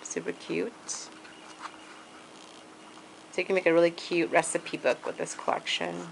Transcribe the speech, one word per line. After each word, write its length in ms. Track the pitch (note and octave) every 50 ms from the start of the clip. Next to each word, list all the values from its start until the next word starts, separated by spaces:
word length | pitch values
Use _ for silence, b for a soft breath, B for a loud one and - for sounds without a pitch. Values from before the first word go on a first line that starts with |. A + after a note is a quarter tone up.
| -
super 300 | - - E3 - - -
cute. 560 | - - - E3+ E3+ F#3 A#3 - - - -
So 200 | - - - - - - - - - - - - - - - - - - - - - - - - - - - - - - - - - - - - - - - - - - - - - - - - -
you 80 | - F#3
can 100 | - F#3+
make 100 | F#3 F3+
a 80 | F3 E3
really 160 | E3+ E3+ E3+
cute 400 | E3+ - - - F3 F3 E3 -
recipe 460 | - E3 D#3+ - - F3 - - -
book 280 | - - C3 A#2+ - -
with 120 | - -
this 160 | - - - -
collection. 640 | - - - - - - - - - - F2 - F2 F2 E2+